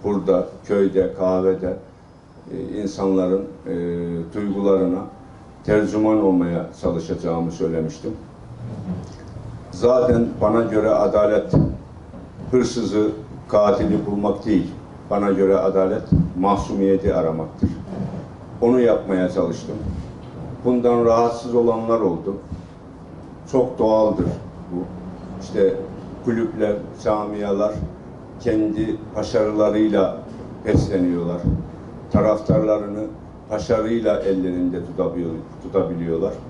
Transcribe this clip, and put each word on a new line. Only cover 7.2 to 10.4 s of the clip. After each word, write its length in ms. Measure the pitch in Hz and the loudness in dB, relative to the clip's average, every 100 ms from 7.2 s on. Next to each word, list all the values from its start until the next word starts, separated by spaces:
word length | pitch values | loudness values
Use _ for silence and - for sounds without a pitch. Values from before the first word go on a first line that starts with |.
| 87 85 85 | -2 -2 -4
söylemiştim. 600 | - 80 82 80 - 80 - - - - - - 104 185 95 - - - - - - - | -2 -2 0 -4 -6 -8 -10 -14 -20 -18 -14 -10 -10 -8 -8 -8 -16 -16 -14 -14 -14 -14
Zaten 540 | - 120 123 120 117 117 - | 0 4 4 4 4 2 2